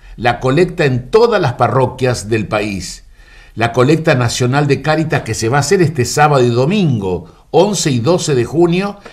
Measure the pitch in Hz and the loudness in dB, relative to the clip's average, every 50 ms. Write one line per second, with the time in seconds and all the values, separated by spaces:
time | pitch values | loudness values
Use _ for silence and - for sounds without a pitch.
0 | - - - - - 120 120 - 127 131 135 165 185 - - - 151 131 127 120 | -20 -20 -10 -4 -2 -2 -2 -2 -2 0 2 2 0 0 0 -2 0 0 0 -2
1 | - - - 220 233 220 214 190 160 123 - - 120 113 120 131 127 127 - - | 0 2 2 4 4 4 2 2 0 -2 0 0 0 0 2 0 0 0 -2 -2
2 | 127 123 117 - 104 107 113 110 92 78 110 107 104 107 98 87 - - - - | -2 -2 -2 -2 -4 -2 -2 -2 -2 -2 -4 -4 -4 -4 -6 -8 -10 -12 -14 -18
3 | - - - - - - - - - - - 107 113 - - 127 123 143 165 165 | -20 -20 -20 -20 -20 -20 -20 -20 -20 -14 -6 -4 -4 -2 0 2 2 4 2 2
4 | 160 165 143 123 120 117 - - 127 123 135 147 151 139 135 - - 156 156 160 | 2 0 0 2 0 -2 -2 -2 -2 0 0 0 0 0 0 0 0 -2 -2 0
5 | 160 160 160 - - 113 107 - 113 113 135 147 - - 202 185 170 - - 127 | -2 -2 -4 -4 -4 -6 -6 -4 -2 -2 0 0 0 2 2 2 2 2 0 -2
6 | 117 - - 151 147 151 147 131 123 120 117 123 135 160 214 214 180 147 120 104 | -2 -2 0 2 2 4 4 2 2 2 2 2 0 0 2 2 0 0 0 -2
7 | 95 92 90 85 85 - - - _ _ 135 156 196 208 196 - - 151 131 117 | -2 -4 -4 -6 -8 -12 -20 -20 _ _ 2 2 2 2 0 -2 -2 -2 -2 0
8 | 110 156 185 185 - 156 139 120 117 - 127 165 175 165 170 185 202 202 202 - | 0 0 0 0 0 0 0 0 -2 0 0 2 2 2 2 0 -2 -4 -8 -12
9 | - - | -18 -20